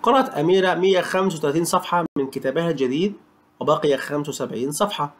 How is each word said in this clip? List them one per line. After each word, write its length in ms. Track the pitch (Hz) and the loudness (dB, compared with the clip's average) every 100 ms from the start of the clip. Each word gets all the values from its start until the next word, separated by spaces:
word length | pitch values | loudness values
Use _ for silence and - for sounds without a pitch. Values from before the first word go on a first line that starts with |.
قرأت 260 | 226 269 254 | 4 4 2
أميرة 440 | - 160 190 185 | 0 2 4 4
مية 280 | 170 185 180 | 2 4 2
خمسة 360 | - 185 190 160 | 2 0 0 0
وتلاتين 280 | 151 151 170 | -2 0 0
صفحة 400 | 185 - 175 165 - | -2 0 -2 -2 -4
من 120 | 135 | -4
كتابها 400 | 139 135 139 170 | -4 -2 0 -2
الجديد 460 | 143 131 139 202 202 _ _ _ _ | 0 0 0 -2 -4 _ _ _ _
وبقي 380 | 131 147 151 135 | 0 2 2 0
خمسة 320 | - 147 147 | -2 -6 -6
وسبعين 420 | 131 123 113 135 | -6 -6 -4 -6
صفحة. 420 | 147 196 - 143 | -2 -2 -2 -6